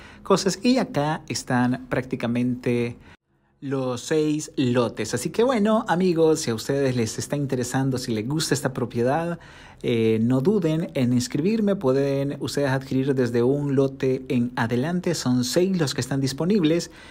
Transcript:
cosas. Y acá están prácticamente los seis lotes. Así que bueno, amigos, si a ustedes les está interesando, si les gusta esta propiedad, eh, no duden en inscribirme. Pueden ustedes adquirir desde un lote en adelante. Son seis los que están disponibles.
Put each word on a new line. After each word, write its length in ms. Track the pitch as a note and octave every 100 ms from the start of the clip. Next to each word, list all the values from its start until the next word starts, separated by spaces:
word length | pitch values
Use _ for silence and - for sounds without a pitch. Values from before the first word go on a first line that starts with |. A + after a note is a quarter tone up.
| - -
cosas. 380 | - F#3+ F#3 -
Y 160 | B3 C4
acá 460 | F3 C#3+ D3 D#3+ -
están 600 | A#2+ - B2 B2 B2+ -
prácticamente 1080 | B2+ B2 B2+ A#2+ A#2+ B2+ B2 C3 A#2+ A#2+ A#2+ - - _ _ _ _
los 400 | C#3 C3+ B2+ B2
seis 500 | - D#3 D3+ D3+ - -
lotes. 580 | B2+ B2 A2+ - G#2 -
Así 160 | E3
que 120 | -
bueno, 420 | B3 A#3+ G#3 A3 -
amigos, 540 | F3 F#3 E3 D#3+ D3+
si 100 | B2+
a 20 |
ustedes 420 | A2+ - C#3 C3+ B2
les 220 | A2 -
está 180 | - D3
interesando, 600 | C#3 B2+ A#2+ C3+ C3+ B2
si 160 | -
les 140 | A2 A#2
gusta 260 | D#3 -
esta 200 | C3+ C3+
propiedad, 680 | C3 A#2+ A#2+ A#2+ D3+ E3+ E3 - - - -
eh, 380 | C3 A#2 A2+ A2
no 200 | A#2 C3
duden 500 | D#3 G#3+ D#3+ D#3+ -
en 200 | C#3 B2
inscribirme. 600 | B2 - C#3+ F3+ A3+ G3+ G3
Pueden 600 | C3 C3+ C#3 C#3 C#3 C#3
ustedes 280 | B2+ - C#3+
adquirir 460 | C3+ C3+ C3 C3+ C3
desde 260 | A#2+ A#2
un 320 | A#2+ C#3+ C#3+
lote 500 | C3+ C3+ C3+ C3 C3 -
en 240 | B2+ A#2+ -
adelante. 600 | A#2 B2 D3+ F3+ F3+ E3+
Son 280 | B2+ B2+
seis 360 | B2 F3 F#3+ F#3
los 160 | C#3+ -
que 60 |
están 200 | - C#3
disponibles. 680 | C3+ C#3 E3 G#3+ D3+ E3+ - - -